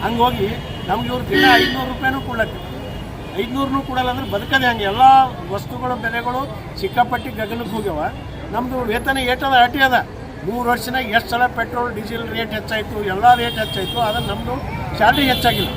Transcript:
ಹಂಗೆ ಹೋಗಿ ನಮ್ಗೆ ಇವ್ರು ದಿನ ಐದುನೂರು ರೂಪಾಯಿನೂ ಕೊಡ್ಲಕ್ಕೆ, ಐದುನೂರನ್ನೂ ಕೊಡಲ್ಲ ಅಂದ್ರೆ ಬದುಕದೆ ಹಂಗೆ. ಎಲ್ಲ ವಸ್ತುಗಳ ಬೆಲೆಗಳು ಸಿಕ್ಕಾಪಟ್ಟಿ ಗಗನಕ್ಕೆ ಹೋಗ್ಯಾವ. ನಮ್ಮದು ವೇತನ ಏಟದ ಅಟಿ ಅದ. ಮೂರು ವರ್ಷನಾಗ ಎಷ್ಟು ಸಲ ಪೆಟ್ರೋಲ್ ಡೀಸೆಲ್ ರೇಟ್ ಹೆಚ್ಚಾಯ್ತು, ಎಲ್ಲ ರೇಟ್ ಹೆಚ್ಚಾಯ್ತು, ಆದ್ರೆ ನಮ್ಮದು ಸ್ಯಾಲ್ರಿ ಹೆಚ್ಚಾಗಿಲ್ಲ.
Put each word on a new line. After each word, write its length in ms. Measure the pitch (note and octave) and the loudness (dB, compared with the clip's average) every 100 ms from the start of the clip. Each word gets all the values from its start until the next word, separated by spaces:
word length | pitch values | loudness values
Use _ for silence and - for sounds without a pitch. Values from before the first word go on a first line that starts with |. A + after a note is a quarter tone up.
ಹಂಗೆ 160 | G3 A#3 | -2 2
ಹೋಗಿ 240 | G3 B3+ G3+ A#3 - - - | 2 2 -2 -2 -8 -8 -2
ನಮ್ಗೆ 200 | G#3 A#3+ | -2 -2
ಇವ್ರು 140 | B3 - | -4 0
ದಿನ 120 | D4 F#4+ A#3 | 4 8 8
ಐದುನೂರು 320 | C#4 C4 B3+ | 6 0 -4
ರೂಪಾಯಿನೂ 280 | B3+ C4 C4 C4 | -2 -2 -2 -4
ಕೊಡ್ಲಕ್ಕೆ, 320 | A#3 G#3+ - - - - - - - - F#3 | -2 -4 -4 -10 -10 -8 -8 -10 -10 -8 -6
ಐದುನೂರನ್ನೂ 420 | A3+ C4 C#4 C#4 C4+ | -4 -2 -2 -2 -2
ಕೊಡಲ್ಲ 220 | B3+ B3+ | -2 -2
ಅಂದ್ರೆ 140 | B3+ C4 | -2 -4
ಬದುಕದೆ 320 | - A#3+ C4+ B3 | -4 0 2 2
ಹಂಗೆ. 160 | A3+ G3+ | 0 -2
ಎಲ್ಲ 120 | G#3+ C4 B3+ B3+ B3 F3 | 6 8 10 6 -2 -6
ವಸ್ತುಗಳ 380 | G3+ - B3 B3+ A#3+ | -6 -6 -6 -4 -4
ಬೆಲೆಗಳು 360 | A#3 A#3 A#3+ B3 A3+ - - - | -4 -4 -4 -4 -6 -8 -12 -6
ಸಿಕ್ಕಾಪಟ್ಟಿ 520 | F#3+ - A#3+ A#3+ C4+ G#3+ | -2 0 2 0 -4 -6
ಗಗನಕ್ಕೆ 340 | G#3 A#3 A3+ A3 | -6 -6 -6 -4
ಹೋಗ್ಯಾವ. 240 | G3 D#3 F3 - - - - | -4 -2 -4 -6 -12 -12 -6
ನಮ್ಮದು 240 | G#3 B3+ B3+ A#3+ | -4 -2 -4 -2
ವೇತನ 320 | A#3 B3+ C4+ B3+ | -2 0 -2 0
ಏಟದ 240 | B3+ C4+ B3+ A#3+ | 0 2 4 4
ಅಟಿ 160 | C#4 C4+ | 4 4
ಅದ. 100 | A#3+ - - - - E3 | 2 0 -10 -12 -10 -6
ಮೂರು 180 | A#3+ A#3+ | -2 0
ವರ್ಷನಾಗ 420 | A#3+ B3 B3+ A#3 A3 | 0 0 -4 0 0
ಎಷ್ಟು 140 | A3+ | 0
ಸಲ 120 | A#3+ B3 A#3+ | 0 0 0
ಪೆಟ್ರೋಲ್ 340 | A3+ B3 A#3+ G#3 | -4 -2 -4 -4
ಡೀಸೆಲ್ 280 | A3 A#3 A3+ A3 | -8 -8 -6 -6
ರೇಟ್ 180 | A3 G#3+ | -4 -6
ಹೆಚ್ಚಾಯ್ತು, 380 | G3+ A3 G#3+ A3+ G#3 | -4 -4 -4 -4 -2
ಎಲ್ಲ 200 | F#3+ A#3 B3 | 4 6 6
ರೇಟ್ 180 | A#3+ A3+ | 4 -2
ಹೆಚ್ಚಾಯ್ತು, 360 | G#3+ G3 F#3 A#3+ A3 | -4 -2 -2 0 0
ಆದ್ರೆ 180 | A#3 A3 | 0 -2
ನಮ್ಮದು 240 | G#3 A#3 C4 - - - - | -4 -4 -6 -6 -6 -6 4
ಸ್ಯಾಲ್ರಿ 260 | G#3+ C#4 C4+ | 4 6 2
ಹೆಚ್ಚಾಗಿಲ್ಲ. 380 | A3+ A#3+ A3 E3+ | 4 2 2 -2